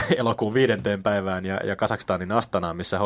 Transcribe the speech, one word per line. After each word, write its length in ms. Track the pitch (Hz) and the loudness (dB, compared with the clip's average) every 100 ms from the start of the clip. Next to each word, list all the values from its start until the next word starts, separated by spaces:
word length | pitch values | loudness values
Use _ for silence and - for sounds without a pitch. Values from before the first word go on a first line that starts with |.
| 104 | 2
<laughs> 80 | 123 | 2
elokuun 380 | 117 113 107 | 2 0 0
viidenteen 480 | 123 127 104 104 101 | 4 4 2 0 0
päivään 420 | 104 101 95 92 | 0 0 0 -2
ja, 160 | 95 95 | -4 -4
ja 120 | 101 98 | -2 -2
Kazakstanin 560 | 104 110 - 92 92 | -2 -2 -2 -2 0
Astanaan, 440 | 113 - 98 87 85 | 0 0 0 -2 -4
missä 220 | 87 | -2
H 40 | 95 | 0